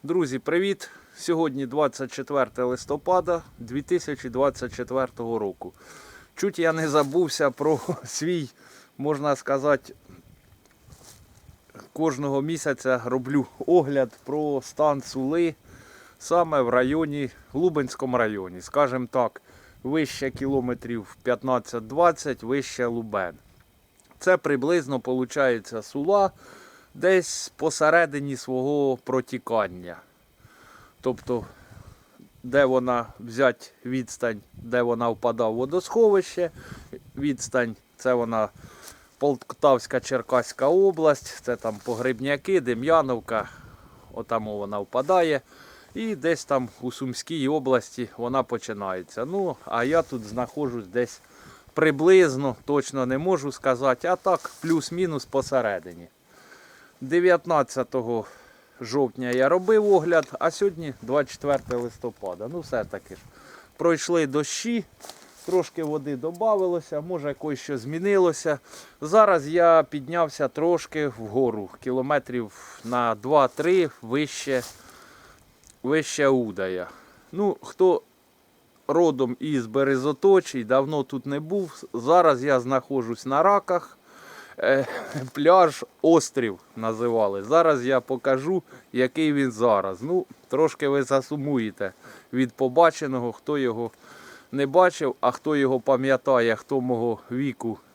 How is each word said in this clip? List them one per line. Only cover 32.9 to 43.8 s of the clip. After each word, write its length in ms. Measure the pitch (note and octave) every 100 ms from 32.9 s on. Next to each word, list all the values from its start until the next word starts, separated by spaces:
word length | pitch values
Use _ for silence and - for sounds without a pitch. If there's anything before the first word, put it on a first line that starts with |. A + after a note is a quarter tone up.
| A#2+ A2+ -
взять 540 | A#2 A2+ C3+ A#2 - _ B2+
відстань, 560 | C3 A#2 - A#2+ G#2 _
де 280 | - A#2 B2
вона 280 | A#2+ A#2 A#2
впадає 420 | G#2+ B2 A2+ A2+
в 40 | A2+
водосховище, 960 | C3+ F3 - A#3 A3 G3 - - E3+ - - - - - - -
відстань, 600 | C#3+ C3 - B2+ A#2+ G#2+ _ _
це 160 | C3
вона 360 | B2 A#2 A2+ G#2 - - - - - _ _
Полтавська, 840 | C#3+ C#3 - - D3 B2+ - C3
Черкаська 680 | - C3 - B2+ A#2 - C3
область, 760 | F3+ G3 D#3+ D#3+ C#3 - -
це 120 | - A#2+
там 200 | A#2 G#2
Погребняки, 800 | - A2+ B2+ A2+ C3+ C#3+ - F#3+
Дем'яновка, 880 | B2 A2+ C#3 E3 C#3 A#2+ - A2+ G2+ - - -